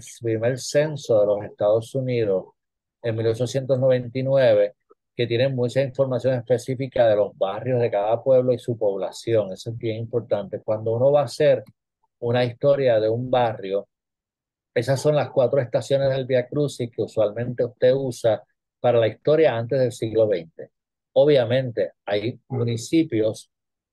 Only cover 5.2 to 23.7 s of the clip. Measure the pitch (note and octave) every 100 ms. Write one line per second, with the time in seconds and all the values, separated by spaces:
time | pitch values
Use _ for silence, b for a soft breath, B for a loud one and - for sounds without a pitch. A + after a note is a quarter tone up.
5.2 | A#2 A#2 C3+ B2+ A#2+ C3 C3+ C3 C3 B2
6.2 | B2+ B2+ - A#2+ - B2+ C3+ B2+ A2+ G#2
7.2 | G2 - G2 G#2 B2 B2 A#2 A#2+ B2 A#2
8.2 | C3+ C3 B2+ A#2+ - G#2+ G#2 G2 F2 -
9.2 | A#2 A2+ F#2+ F#2 A#2 A2+ A#2 A2 A2+ A#2+
10.2 | - G2+ F#2+ G2+ - G#2+ A2 A2+ C#3 D3
11.2 | C3 - D3 B2 - _ _ _ _ _
12.2 | A#2+ B2 B2 A#2 C#3+ C#3 B2+ A2 A2 A#2
13.2 | B2+ B2 A#2+ G#2 G2 G2 G2 _ _ _
14.2 | _ _ _ _ _ B2+ A#2 C3+ D3+ D3
15.2 | B2+ C#3 A#2+ C#3 A#2+ C3+ - C3+ C3+ C3+
16.2 | B2+ B2 A#2+ D3 C#3+ - A#2 - G2+ A2
17.2 | G#2 A2 B2 A#2+ A#2 - B2+ C3+ C3+ A#2
18.2 | A2+ - - _ _ _ B2 A#2+ A2 -
19.2 | D3 D#3 D3+ A#2 A#2 C#3 B2 - A2+ G#2+
20.2 | G#2+ F#2 E2 - C2+ _ _ _ _ -
21.2 | D3 C#3 A#2 C3 B2+ A2 F2+ - - G#2
22.2 | A2+ - - B2 A#2+ A#2 - E3 D#3 A2
23.2 | G#2+ G#2 - _ _